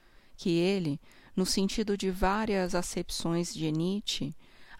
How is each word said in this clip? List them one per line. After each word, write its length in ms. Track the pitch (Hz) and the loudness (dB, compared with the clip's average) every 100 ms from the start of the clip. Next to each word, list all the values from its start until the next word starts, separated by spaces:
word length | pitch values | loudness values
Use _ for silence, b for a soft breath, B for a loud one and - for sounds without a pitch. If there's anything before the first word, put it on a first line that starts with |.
| b b b b | b b b b
que 140 | 196 | 0
ele, 500 | 170 180 196 160 147 b b b | 2 4 2 0 -2 b b b
no 100 | - | -2
sentido 520 | 185 - 196 - 208 202 | 2 2 2 0 0 0
de 160 | 190 | 0
várias 640 | 185 190 208 220 196 180 180 | 2 2 2 0 0 2 0
acepções 760 | - 185 175 - 165 170 175 | 0 -4 -4 -4 0 0 0
de 200 | - 156 | -2 -2
Nietzsche, 600 | 156 175 202 - - 147 - B B B B | 0 0 -2 -2 -4 -4 -8 B B B B